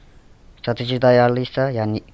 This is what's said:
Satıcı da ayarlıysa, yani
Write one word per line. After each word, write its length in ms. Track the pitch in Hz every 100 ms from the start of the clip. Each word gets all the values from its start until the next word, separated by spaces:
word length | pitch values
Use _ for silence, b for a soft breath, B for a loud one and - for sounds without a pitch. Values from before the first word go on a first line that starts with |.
| b b b b - - -
Satıcı 360 | 117 123 127
da 60 | 127
ayarlıysa, 640 | 123 123 123 127 - 135
yani 320 | 120 107 107 -